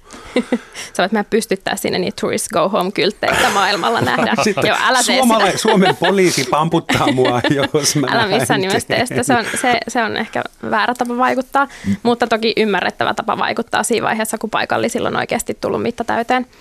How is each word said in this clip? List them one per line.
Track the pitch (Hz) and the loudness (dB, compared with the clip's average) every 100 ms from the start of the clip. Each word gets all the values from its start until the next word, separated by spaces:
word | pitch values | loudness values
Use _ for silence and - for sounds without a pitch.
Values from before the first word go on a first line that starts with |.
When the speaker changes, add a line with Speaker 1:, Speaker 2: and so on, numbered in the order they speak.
| - - - | -20 -20 -6
Speaker 1:
<laughs> | 254 - 240 - - - - | -4 -2 -4 -6 -16 -8 -2
Sä | |
voit | 185 | 0
mä | 214 | -2
pystyttää | 202 220 - 185 - 202 | 0 -2 0 -4 -4 -4
sinne | - 180 | -2 -2
niitä | 185 - | -4 -4
"Tourist | 208 214 - | -4 -4 -2
go | 170 175 | 0 0
home" | 196 180 | 0 -2
-kylttejä, | - 170 - - - | -2 -2 -2 -2 0
mitä | 247 | 2
maailmalla | 202 190 196 226 226 | 2 0 0 0 0
nähdään. | 254 247 220 220 | 0 0 2 2
Speaker 2:
<laughs> | |
Sitten | 220 190 214 | 2 2 0
Speaker 1:
Joo, | - | 2
älä | 220 254 247 | 2 2 2
tee | 196 | 2
Speaker 2:
suomala-, | 247 226 196 | 4 4 2
Speaker 1:
sitä. | - | 2
Speaker 2:
Suomen | 220 208 185 - | 2 4 4 2
poliisi | 170 196 180 - | 2 4 4 2
pamputtaa | 127 147 165 165 - 123 - | 0 0 2 0 0 0 2
mua, | 131 127 123 - | 2 2 2 2
<laughs> | 139 139 | 2 0
jos | 151 143 151 | 0 0 0
mä | 127 | 0
Speaker 1:
Älä | 226 214 | 0 2
missään | - | 0
Speaker 2:
lähden. | - 220 | 0 0
Speaker 1:
nimessä | 190 226 - | 0 -2 0
tee | 208 240 | -2 0
sitä. | 240 | -2
Se | 247 | 0
on, | 240 - - | 0 0 -2
se, | 254 240 - | 0 0 -2
se | 247 | -2
on | 214 - | 0 -2
ehkä | 220 - - - 226 | -4 -6 -6 -8 -4
väärä | 220 214 | -2 0
tapa | 247 240 240 | 0 -2 0
vaikuttaa, | 254 247 254 277 277 - 196 | 0 0 0 0 0 -2 -4
mm. | 196 | -2
Mutta | 233 240 226 | 0 0 0
toki | 220 226 - | 0 0 2
ymmärrettävä | 214 185 - - - | 2 0 -2 -2 -2
tapa | - 214 - | -2 -2 -2
vaikuttaa | - 214 233 214 | -2 -4 -2 -2
siinä | 214 226 - | 0 0 0
vaiheessa, | 220 220 220 | -2 -4 -6
kun | 220 | -4
paikallisilla | - - - 226 226 - | -4 -2 0 -2 -2 -2
on | 226 | -2
oikeasti | - 240 - 220 | -2 -4 -4 -6
tullut | - - | -4 -2
mitta | 226 233 | -4 -4
täyteen. | 226 214 233 254 247 - | -4 -2 0 -2 -2 -12